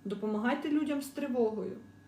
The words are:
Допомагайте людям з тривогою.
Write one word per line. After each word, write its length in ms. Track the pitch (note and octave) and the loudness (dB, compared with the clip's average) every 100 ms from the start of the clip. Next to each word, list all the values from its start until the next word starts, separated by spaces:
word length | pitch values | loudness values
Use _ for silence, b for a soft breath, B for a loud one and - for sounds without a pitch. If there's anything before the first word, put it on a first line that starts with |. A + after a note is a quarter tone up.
Допомагайте 640 | G3+ - G#3+ G#3+ A#3+ C#4+ D#4 | -6 -2 0 2 2 2 2
людям 340 | D4 D4+ C#4 | 2 2 0
з 40 | - | -4
тривогою. 720 | - C#4 B3 A3 A3 F#3 - - - | -4 0 2 2 2 -4 -6 -12 -20